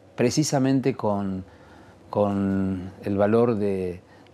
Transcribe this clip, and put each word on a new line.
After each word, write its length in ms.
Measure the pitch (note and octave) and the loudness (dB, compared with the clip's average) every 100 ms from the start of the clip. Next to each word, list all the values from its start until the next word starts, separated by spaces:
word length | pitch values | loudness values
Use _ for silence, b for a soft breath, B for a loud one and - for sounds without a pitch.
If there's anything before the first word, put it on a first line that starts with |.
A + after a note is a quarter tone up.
| - | -12
precisamente 800 | - B2 D3+ D3+ C#3+ C3+ C3+ C3 | -2 0 2 0 0 2 2 0
con, 500 | B2+ A2 G2+ G2 F#2+ F#2 B B B B B - | -2 -2 -2 -4 -6 -10 B B B B B -4
con 840 | G#2 G#2 G2+ G2 G2 F#2+ F#2+ F#2 - | 0 0 2 0 0 0 -4 -8 -10
el 140 | G#2 G2 | -4 0
valor 400 | G#2 A2+ A#2+ G#2+ | 4 4 2 0
de 460 | G2+ F#2+ F#2 F2+ B B B | -2 -2 -6 -8 B B B